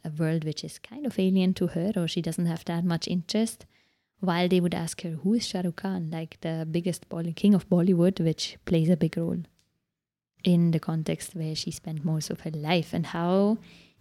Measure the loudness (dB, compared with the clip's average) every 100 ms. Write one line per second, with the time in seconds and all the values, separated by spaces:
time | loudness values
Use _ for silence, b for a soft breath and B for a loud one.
0 | -8 -2 0 0 -2 -6 -10 -14 -16 -10
1 | -6 0 2 4 2 2 0 -2 -2 -2
2 | -2 -4 -4 -2 -2 -2 -4 -2 0 -2
3 | -2 -4 -2 0 -2 -4 -18 _ _ _
4 | _ _ -2 0 2 2 2 -2 -6 -6
5 | -8 -4 0 0 0 -4 -4 -4 -4 -4
6 | -4 -6 -8 -8 -6 -4 -2 -2 -2 -4
7 | -6 -6 -6 2 4 4 4 4 6 6
8 | 4 4 0 0 -4 -8 0 2 4 4
9 | 2 0 -4 -4 -6 _ _ _ _ _
10 | _ _ _ _ 2 4 4 2 0 -4
11 | -2 -4 -6 -8 -6 -6 -8 -8 -8 -6
12 | -2 -2 -4 -6 -6 -6 0 0 0 -4
13 | -4 -2 2 4 4 0 B B B B